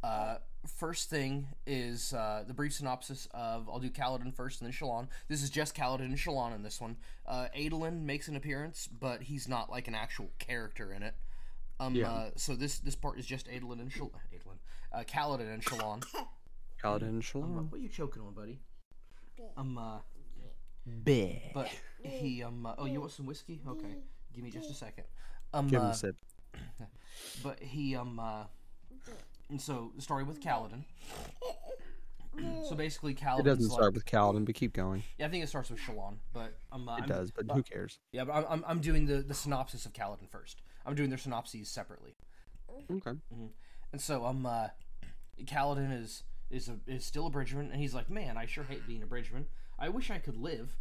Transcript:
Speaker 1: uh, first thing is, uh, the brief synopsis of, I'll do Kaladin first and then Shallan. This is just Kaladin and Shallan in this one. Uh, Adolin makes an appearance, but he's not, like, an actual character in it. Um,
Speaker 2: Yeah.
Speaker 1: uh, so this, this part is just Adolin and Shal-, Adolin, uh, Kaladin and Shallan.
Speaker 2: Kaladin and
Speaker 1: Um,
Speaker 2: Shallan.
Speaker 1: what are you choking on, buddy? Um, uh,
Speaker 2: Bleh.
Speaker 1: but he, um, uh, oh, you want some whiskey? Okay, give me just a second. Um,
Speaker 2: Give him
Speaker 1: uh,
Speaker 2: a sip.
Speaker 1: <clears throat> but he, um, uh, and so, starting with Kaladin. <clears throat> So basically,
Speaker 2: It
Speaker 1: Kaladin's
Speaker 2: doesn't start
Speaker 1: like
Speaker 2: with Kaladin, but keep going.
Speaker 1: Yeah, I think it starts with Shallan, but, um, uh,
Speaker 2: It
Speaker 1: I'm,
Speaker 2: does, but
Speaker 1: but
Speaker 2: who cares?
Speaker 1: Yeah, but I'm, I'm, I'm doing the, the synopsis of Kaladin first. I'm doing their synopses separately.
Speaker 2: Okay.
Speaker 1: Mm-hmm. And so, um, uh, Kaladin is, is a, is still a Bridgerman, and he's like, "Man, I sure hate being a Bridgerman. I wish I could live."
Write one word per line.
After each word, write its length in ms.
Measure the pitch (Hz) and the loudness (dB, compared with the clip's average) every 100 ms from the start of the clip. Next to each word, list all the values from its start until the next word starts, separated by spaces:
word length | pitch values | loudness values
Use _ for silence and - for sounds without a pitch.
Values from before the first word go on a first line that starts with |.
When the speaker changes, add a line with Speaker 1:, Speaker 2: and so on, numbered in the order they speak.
Speaker 1:
uh, 340 | 120 110 110 - - - 151 | 2 2 2 0 -4 -4 -4
first 440 | - 165 170 - | -2 -2 -2 0
thing 380 | 156 135 143 139 143 - | 2 2 0 -2 -4 -2
is, 460 | 135 120 120 - | 0 0 -2 0
uh, 320 | 123 107 107 107 | 0 2 0 -2
the 80 | |
brief 180 | 127 147 | -2 0
synopsis 560 | - 139 127 - 135 - | 0 0 -2 -2 -8 -6
of, 360 | 123 117 113 113 | -4 -2 -2 -2
I'll 100 | 123 | -2
do 120 | 127 | -2
Kaladin 440 | 123 127 127 123 | 0 0 0 -2
first 260 | 131 127 131 | -2 -2 -4
and 60 | 120 | -4
then 100 | 131 | -2
Shallan. 320 | 143 117 131 - - | 0 -2 -2 -6 -2
This 140 | 147 | 0
is 80 | 139 | 0
just 240 | 151 151 - | 2 0 0
Kaladin 240 | 127 135 127 | 0 0 0
and 100 | 139 | 2
Shallan 380 | - 139 117 | 2 2 0
in 80 | 110 | -2
this 180 | 107 - | -4 -4
one. 160 | 117 117 - - - | -4 -6 -6 -8 -2
Uh, 200 | 127 123 139 | -2 0 -2
Adolin 460 | 151 156 165 170 | 0 0 0 0
makes 260 | 151 143 143 | 0 -2 -2
an 80 | 143 | -4
appearance, 500 | 143 139 151 - - | -2 -2 -2 -6 -8
but 340 | 117 135 120 | -4 -2 -2
he's 260 | 135 143 123 | -4 -4 0
not, 220 | 123 107 | 0 0
like, 180 | 127 127 | -2 -2
an 60 | |
actual 360 | 110 107 - 113 - | -2 0 -2 -2 -4
character 540 | - 123 110 - 101 | -2 -2 -2 -2 -2
in 100 | 98 | -2
it. 120 | 104 - - - - - - - | -2 0 0 0 -2 -2 -2 0
Um, 140 | 131 | 2
Speaker 2:
Yeah. 160 | 123 113 | 4 4
Speaker 1:
uh, 200 | 113 110 - | 2 0 0
so 180 | - 127 | 0 2
this, 220 | 143 - | 2 2
this 160 | - 135 | 2 2
part 220 | 143 - | 0 -2
is 80 | 120 | -4
just 200 | 131 123 | -6 -6
Adolin 320 | 123 123 120 | -6 -6 -6
and 100 | 123 | -4
Shal-, 200 | - 143 - - | -4 -4 -4 -4
Adolin, 260 | 107 95 92 - - - | -4 -8 -8 -6 -4 -2
uh, 120 | 117 | -2
Kaladin 480 | 117 - 151 139 110 | 0 2 2 2 0
and 120 | 110 | 0
Shallan. 400 | 113 117 110 107 127 - - - - - - - | 0 0 -2 -2 -4 -4 -4 -6 -10 -8 -6 0
Speaker 2:
Kaladin 200 | 107 104 | 2 4
and 120 | 110 113 | 2 0
Speaker 1:
Um, 60 | |
Speaker 2:
Shallan. 480 | - 139 160 170 156 | 0 -2 0 0 -2
Speaker 1:
what 80 | 156 | -2
are 40 | |
you 60 | 131 | -4
choking 340 | - 143 120 | -2 -2 -2
on, 120 | 104 | -6
buddy? 240 | 101 107 131 - - - - - - - - 226 - | -8 -8 -10 -10 -12 -14 -14 -14 -14 -12 -10 -8 -4
Um, 220 | 135 123 | -4 -4
uh, 200 | 110 110 - - 139 - 117 - - - 123 113 | -4 -6 -6 -8 -6 -6 -4 -6 -6 -6 -6 2
Speaker 2:
Bleh. 480 | 110 131 92 - - | 8 8 8 2 -2
Speaker 1:
but 140 | 135 123 - - - | -2 -2 -4 -8 -8
he, 400 | 247 269 139 123 | -6 -2 0 0
um, 240 | 120 120 117 | -2 -4 -4
uh, 80 | 117 | -2
oh, 80 | 139 | -2
you 120 | 139 | -2
want 120 | 147 | -4
some 140 | 147 135 | -6 -8
whiskey? 340 | 151 - 160 143 | -8 -8 -8 -6
Okay, 260 | 127 104 143 - - - | -4 -4 -4 -6 -8 -8
give 80 | 120 | -8
me 80 | 120 | -6
just 180 | 311 311 | -6 -6
a 40 | |
second. 300 | - 110 - - - - - - | -8 -8 -8 -6 -4 -4 -4 0
Um, 140 | 147 139 | 2 6
Speaker 2:
Give 120 | 127 | 8
him 60 | 104 | 6
Speaker 1:
uh, 40 | |
Speaker 2:
a 40 | |
sip. 220 | 110 98 92 - - - | 4 0 -4 -12 -16 -14
Speaker 1:
<clears throat> 880 | - - - 110 - - - - - | -10 -8 -8 -10 -12 -14 -12 -10 -6
but 180 | 127 - | -6 -6
he, 340 | 139 143 139 | -6 -2 0
um, 240 | 131 123 117 | 0 -2 -2
uh, 260 | 113 107 104 - - - - 262 - 233 - - - | -2 -4 -6 -10 -12 -12 -12 -12 -10 -10 -12 -12 -6
and 120 | 143 | -6
so, 320 | 147 131 117 - | -2 -4 -4 -8
starting 280 | 135 139 139 | -2 0 0
with 120 | 156 | -2
Kaladin. 440 | 170 120 110 117 151 | 0 0 0 -8 -10
<clears throat> 60 | - - - - - 494 659 - 508 - - - - - 294 - - - | -10 -10 -8 -8 -6 -4 -4 -6 -6 -4 -4 -4 -4 -4 -2 0 0 0
So 80 | |
basically, 380 | 156 156 - 151 | 0 0 0 -2
Speaker 2:
It 60 | 135 | 0
Speaker 1:
Kaladin's 260 | 143 131 | 2 8
Speaker 2:
doesn't 260 | 139 131 113 | 8 10 8
start 120 | - | 10
Speaker 1:
like 80 | 104 | 8
Speaker 2:
with 120 | 110 - | 8 6
Kaladin, 400 | 107 104 104 107 | 10 10 8 4
but 80 | |
keep 180 | 113 120 | 2 2
going. 300 | - 92 95 - - | 4 2 2 -2 -2
Speaker 1:
Yeah, 80 | 151 | 0
I 20 | |
think 160 | 180 | 0
it 40 | 151 | 0
starts 200 | 143 123 | 0 -2
with 100 | 117 | -2
Shallan, 360 | 131 107 101 101 - | -2 -2 -2 -2 -2
but, 220 | 120 113 - - | 0 -2 -6 -8
um, 160 | 131 123 | -6 -4
uh, 80 | 117 | -2
Speaker 2:
It 60 | |
Speaker 1:
I'm, 60 | 135 | 2
Speaker 2:
does, 220 | 131 92 | 2 0
but 160 | - 110 | -2 2
Speaker 1:
but 80 | |
Speaker 2:
who 80 | 135 | 2
cares? 360 | 123 95 95 - _ | 2 -2 -6 -8 _
Speaker 1:
Yeah, 120 | 120 | -4
but 80 | 127 | 2
I'm, 120 | 151 156 | 2 4
I'm, 160 | 160 160 | 0 2
I'm 140 | 165 | 2
doing 240 | 151 156 | 8 10
the, 120 | 147 139 | 10 6
the 160 | 139 | 2
synopsis 500 | 139 147 135 131 - | -2 2 2 0 -4
of 80 | 107 | -6
Kaladin 380 | 101 101 101 95 | -4 -4 -4 -10
first. 320 | - - - - - - | -12 -12 -12 -12 -10 -2
I'm 80 | |
doing 160 | 143 143 | 2 2
their 80 | 131 | 2
synopses 500 | 135 120 120 110 104 | -2 -2 -4 -8 -6
separately. 460 | - 101 - - - - - - - - 247 285 | -6 -6 -10 -14 -16 -16 -16 -14 -12 -10 -10 -4
Speaker 2:
Okay. 200 | 285 - | -2 -2
Speaker 1:
Mm-hmm. 360 | 139 - 117 110 - - - - | -4 -6 -8 -8 -10 -12 -8 -6
And 80 | 139 | -4
so, 240 | 143 139 | 0 2
um, 220 | 120 131 127 | 2 2 2
uh, 220 | 117 110 - - - - - - - | 2 0 -2 -6 -4 -4 -6 -6 -6
Kaladin 480 | 131 147 143 139 135 | -2 4 4 4 2
is, 300 | 127 110 - - - - | 0 -2 -6 -4 -2 0
is 220 | 127 123 | 2 2
a, 80 | 113 - | 0 -2
is 180 | 127 | 0
still 220 | - 151 160 | 2 4 4
a 40 | |
Bridgerman, 400 | 143 120 139 143 | 4 2 2 2
and 60 | 135 | 2
he's 160 | 143 | 2
like, 160 | 127 120 | 4 2
"Man, 300 | 202 127 113 | 4 4 2
I 80 | 117 | 2
sure 180 | - | 0
hate 220 | 135 139 117 | 0 -2 0
being 160 | 113 | 2
a 40 | 113 | 2
Bridgerman. 380 | 123 113 120 143 - - - | 2 4 2 2 0 -2 0
I 120 | 151 | 2
wish 200 | 220 254 | 4 4
I 60 | 190 | 4
could 220 | - 113 | 2 0
live." 360 | 143 139 117 - | 0 0 0 2